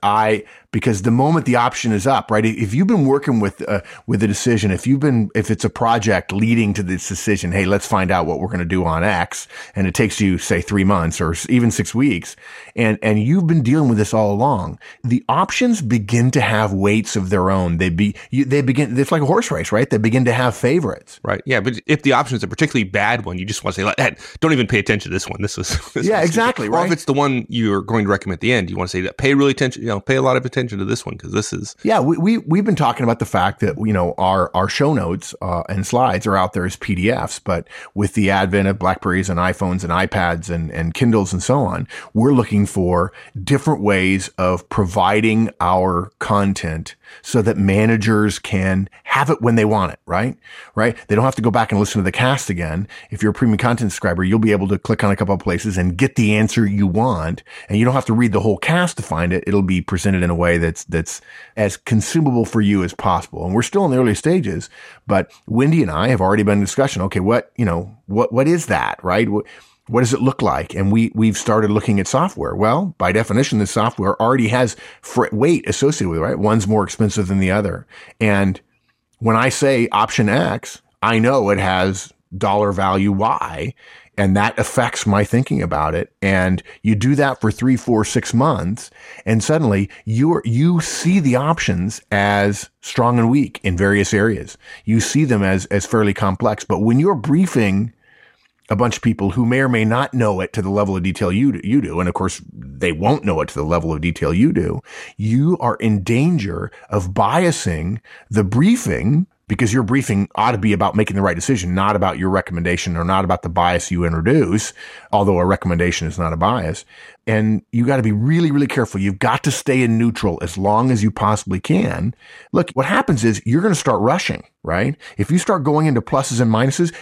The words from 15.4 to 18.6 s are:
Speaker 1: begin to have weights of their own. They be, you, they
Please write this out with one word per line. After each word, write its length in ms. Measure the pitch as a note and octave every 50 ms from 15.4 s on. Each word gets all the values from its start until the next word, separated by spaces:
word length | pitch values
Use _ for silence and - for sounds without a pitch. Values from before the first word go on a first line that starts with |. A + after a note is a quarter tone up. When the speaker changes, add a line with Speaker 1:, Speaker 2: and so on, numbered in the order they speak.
| G3 - - - B3 B3 A3+ G3+
Speaker 1:
begin 480 | C#3 G#2 B2 A2+ G2+ G2 A#2+ A#2 A#2+ B2+
to 100 | - C#3
have 320 | A2+ G2+ A2 G#2+ A2 G2 G2
weights 420 | F#2+ G2 G#2 G#2+ A2 G2 - -
of 140 | G#2+ F#2 F#2
their 200 | G#2 F#2 F2+ F#2+
own. 280 | G2 F#2+ F2+ E2+ E2+
They 120 | E2 F#2 F2+
be, 240 | E2 F2+ G#2 G#2 - - - -
you, 140 | B2 C3+ C#3
they 180 | C3 C#3+ C#3+